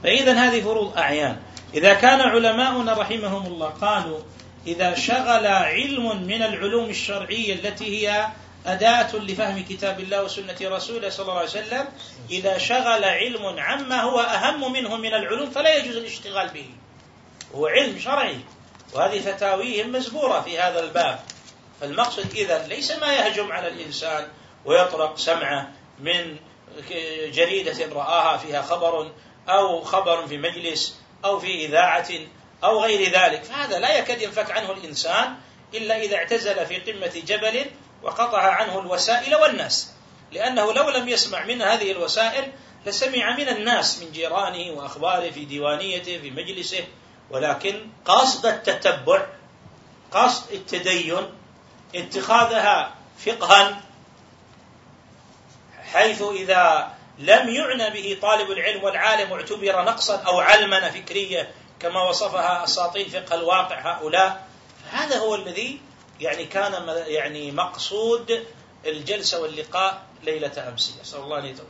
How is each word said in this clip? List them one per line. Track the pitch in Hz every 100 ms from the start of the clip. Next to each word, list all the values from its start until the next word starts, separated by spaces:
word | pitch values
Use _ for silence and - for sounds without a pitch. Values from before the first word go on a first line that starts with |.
فإذا | 165 240 254
هذه | 240 247 233
فروض | 208 220 202 -
أعيان. | 147 147 139 110 - - -
إذا | 151 185
كان | 226 247 269
علماؤنا | 254 233 226 220 262 254 226
رحمهم | 214 202 226 208 196 185
الله | 175 156
قالوا: | - 208 202 165 156 - - - - 170
"إذا | 170 180 -
شغل | - 247 240 233 208
علم | 190 160 180 277 269 233 202
من | 180 220
العلوم | 220 196 196 233 220
الشرعية | 196 - 202 185 220 214
التي | 185 196 202 214 214 208
هي | 208 214 - - - 175
أداة | 185 220 240 226 214
لفهم | 196 190 208 196 180
كتاب | 190 196 185
الله | 185 202
وسنة | 196 202 190 175
رسوله | 185 190 180 233 202
صلى | -
الله | 190 180
عليه | 165
وسلم، | 190 214 247 285 - - - -
إذا | 185 190 185
شغل | - 247 240 220
علم | 196 170 233 240 196 165
عما | 147 277 262 254
هو | 233 247
أهم | 233 208 247 302 262
منه | 262 233 226
من | 220
العلوم | 220 202 233 285
فلا | 277 311 302
يجوز | 240 233
الاشتغال | 226 - 202 196 185
به"، | 151 131 120 - - - - - - - 135
هو | 156
علم | 240 269 185
شرعي، | 180 285 233 131 - - - - -
وهذه | 131 190 202
فتاويهم | 196 190 196 190 240 208 233
مزبورة | 254 254 302 269 180
في | 170 170
هذا | 180 165
الباب. | 160 170 151 120 - - - - - -
فالمقصد | 143 165 240 208 190 214
إذن | 190 156 151
ليس | 226 294
ما | 302 294
يهجم | 269 214 190 196
على | 170 175
الإنسان | 170 151 143 160 151 - - - - -
ويطرق | 170 180 160 151 -
سمعه | - 165 139 143 135 - - -
من | 147 175 165 151 - - - 151 143 175 160 156 151
جريدة | 135 170 190 160 139 156 143
رآها | 139 170 160 147
فيها | 156 147
خبر، | 139 175 170 160 156 - - - -
أو | 196 190 165
خبر | 156 190 180 165 151
في | 143
مجلس، | 165 175 170 156 - - - - 196
أو | 196
في | 185 175 156
إذاعة، | 156 180 170 175 170 156 - - -
أو | 180 220
غير | 220 208 185
ذلك، | 180 180 151
فهذا | - 269 277 180
لا | 240 294
يكاد | - 233
ينفك | 214 196 -
عنه | 185 196
الإنسان | 190 165 143 160 196 254 254 - - -
إلا | 220 220 220
إذا | 208 196
اعتزل | 170 233 208 190 156
في | 180
قمة | 226 202 175 170 156
جبل | 208 220 233 285 - - -
وقطع | - - 240 214
عنه | 190 180 220 190
الوسائل | 180 175 214 240 262 302
والناس، | 302 233 185 - - - - - -
لأنه | 165 233 247 208
لو | 233 294
لم | 254 240
يسمع | 233 - 185 185
من | 240
هذه | 208 226 196
الوسائل | 185 165 214 226 254 269 - - - 202
لسمع | 202 269 254 214 247
من | 277
الناس، | 220 220 220 - 175
من | 165
جيرانه | 156 165 180 196 180 180
وأخباره، | 151 139 147 165 180 170
في | 147 143
ديوانيته، | 143 147 147 190 180 175 175
في | 143
مجلسه. | 131 175 190 175 185 175 - - - -
ولكن | 131 147 139 196 208 - - -
قصد | 208 254 - 226
التتبع، | - - - 190 143 147 190 - - - - - - - - -
قصد | 196 247 - -
التدين، | 196 - 180 180 175 160 180 196 - - - - - - 180
اتخاذها | - 196 - 233 226 226 202 180 135 - - -
فقها، | 202 226 165 202 202 - - - - - - - - - - - - - - - - - - - - -
حيث | - 170 220 214
إذا | 208 190 190 185 170 156 131 - - -
لم | 151 226 247
يعنى | 247 294 254 214
به | 208 196 196
طالب | 208 214 196
العلم | 190 180 202
والعالم | 196 165 208 220 190
اعتبر | 185 - 208 196 185
نقصا | 185 226 - 196
أو | 185 180
علمنة | 165 214 202 190 185
فكرية | 185 - 190 190 180 143 - - -
كما | 170 185 185
وصفها | 175 202 180 175 175
أساطين | 170 185 175 196 196
فقه | 185 185 170
الواقع | 170 185 185 156 165 170
هؤلاء، | 156 170 190 185 - - - - -
فهذا | 254 302 240
هو | 220 208
الذي | 180 175 247 285 - - - -
يعني | 151 156 165
كان | 196 202
م-، | 185 170 165 160
يعني | 151 143 151 147
مقصود | 143 180 - - 202 226 233 226 226 - - - - 160
الجلسة | 151 143 208 - 170
واللقاء | 156 151 151 180 190 190 - -
ليلة | 160 156 147 139 127
أمس. | 110 - -
أسأل | - 147
الله | 139 147
أن | 139 131 -